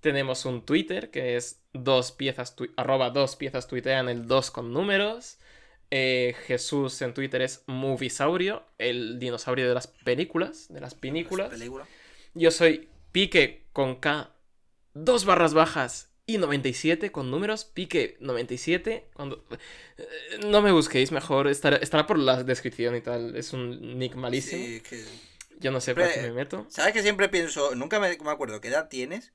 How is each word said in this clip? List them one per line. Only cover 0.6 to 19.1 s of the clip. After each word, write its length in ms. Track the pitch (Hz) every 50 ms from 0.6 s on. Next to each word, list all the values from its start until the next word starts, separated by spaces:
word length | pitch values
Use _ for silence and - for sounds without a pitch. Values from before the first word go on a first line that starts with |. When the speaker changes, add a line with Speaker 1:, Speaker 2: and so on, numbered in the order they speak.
| -
Speaker 1:
Twitter 460 | - 143 170 160 160 180 190 - -
que 260 | - 135 131 127 120
es 240 | 120 120 - - _ _ _ _
dos 400 | 135 123 131 135 127 123 123 -
piezas 420 | _ 139 135 131 - 123 - -
tui-, 160 | - 127 - -
arroba 340 | - 120 123 135 135 131 123
dos 240 | 120 143 139 131 -
piezas 300 | - 143 135 131 127 123
tuitean, 420 | - - 123 120 135 135 135 127 123
el 180 | 120 120 117
dos 240 | 117 131 135 131 -
con 220 | - - 120 117 120
números. 680 | 143 185 202 202 196 202 208 226 240 247 - - _ - - - - - - _ _ _ _
Eh, 460 | - 135 131 131 127 127 123 123 123 - -
Jesús 540 | - 127 123 - - - 143 139 131 131 - 139
en 120 | 123 120
Twitter 260 | - 135 135 131 127 127
es 220 | 131 - - _
Movisaurio, 960 | - 131 131 131 135 120 110 131 123 - - 139 143 170 180 180 196 214 233 - _ _
el 420 | _ 110 123 120 123 120 113 117 127
dinosaurio 480 | 120 123 120 117 - - 127 131 131 123
de 60 | 123
las 120 | 123 123
películas, 800 | - _ _ _ - 123 127 175 - - 160 170 - 320 - - _
de 120 | 170 143
las 140 | 143 127 -
pinículas. 540 | - - 131 143 160 170 165 190 190 196 127
Speaker 2:
Las 80 | 127 117
películas. 300 | 117 123 127 135 139 - - - - - - - - - -
Speaker 1:
Yo 160 | 165 165 165
soy 380 | 160 - 170 165 156 - - - - - - -
Pique 560 | - 180 196 190 - 180 143 123 - - - - -
con 240 | - 139 131 127
K, 340 | 127 - 151 147 151 139 - _ _ _ _ _ _ _ _ _ _ _ _ _
dos 320 | 147 160 220 254 233 190
barras 300 | 196 185 175 170 160 147
bajas 560 | 160 160 160 - 160 131 120 - - - _ _ _ _
y 100 | - 226
noventa 320 | 208 180 147 143 143 131 135
y 60 | 127
siete 360 | - - 151 165 165 202 202
con 200 | 196 156 135 127
números, 340 | 127 151 196 208 220 214 -
Pique 540 | - - - 240 - - 170 127 - - _
noventa 320 | 117 135 127 117 120 120 123
y 60 | 123
siete. 500 | - - 170 180 170 220 226 233 - -